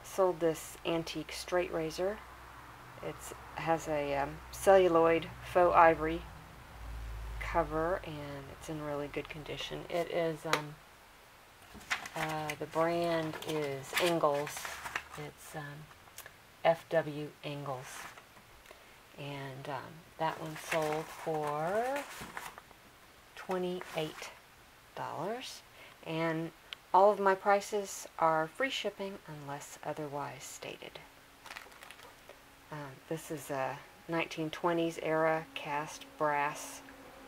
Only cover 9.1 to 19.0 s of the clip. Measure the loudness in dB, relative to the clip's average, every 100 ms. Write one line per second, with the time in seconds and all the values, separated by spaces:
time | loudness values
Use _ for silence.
9.1 | -6 -8 -10 -10 -8 -6 -8 -4 -2 0
10.1 | 0 0 0 0 0 -2 -10 -18 -20 -20
11.1 | -20 -20 -20 -20 -20 -20 -18 -6 -6 -4
12.1 | -4 -2 -2 -4 -4 -2 2 4 4 2
13.1 | 2 0 -4 -4 -2 -2 -4 -2 2 4
14.1 | 4 4 4 0 -6 -8 -8 -6 -8 -8
15.1 | -10 -10 -12 -12 -10 -10 -12 -16 -20 -20
16.1 | -18 -18 -18 -20 2 4 4 2 0 0
17.1 | -4 -8 -8 -8 -6 -6 -6 -8 -12 -12
18.1 | -14 -20 -20 -20 -20 -20 -20 -20 -20